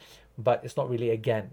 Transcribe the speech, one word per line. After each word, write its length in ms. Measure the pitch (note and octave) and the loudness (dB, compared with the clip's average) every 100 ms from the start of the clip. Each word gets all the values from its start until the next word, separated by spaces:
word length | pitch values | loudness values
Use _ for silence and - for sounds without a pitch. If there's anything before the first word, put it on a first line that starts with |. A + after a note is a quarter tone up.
| - - - - | -20 -20 -18 0
But 220 | A2+ A#2+ | 2 2
it's 120 | A#2+ - | 0 -4
not 140 | C3 | -2
really 220 | A#2+ A#2 | -2 0
again, 400 | A2+ A#2 A2 - | 0 0 0 -4